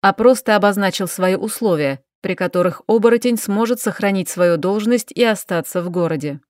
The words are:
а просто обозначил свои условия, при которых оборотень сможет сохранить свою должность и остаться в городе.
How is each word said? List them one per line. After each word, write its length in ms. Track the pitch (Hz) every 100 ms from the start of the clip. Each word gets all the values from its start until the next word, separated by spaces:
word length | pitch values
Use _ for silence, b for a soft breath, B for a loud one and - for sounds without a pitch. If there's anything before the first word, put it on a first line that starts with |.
а 120 | 196
просто 420 | 190 226 254 - 208
обозначил 520 | 202 202 196 - 185
свои 280 | - 185 190
условия, 680 | 214 - 226 165 143 135 _ _
при 140 | 190 185
которых 460 | 180 180 180 170 -
оборотень 500 | 220 226 233 247 233
сможет 420 | - 202 226 240
сохранить 500 | - 180 202 196 175
свою 280 | - 175 170
должность 540 | 175 208 214 240 -
и 120 | -
остаться 580 | 233 208 - 175 151 180
в 80 | 175
городе. 520 | 175 165 160 143 139 _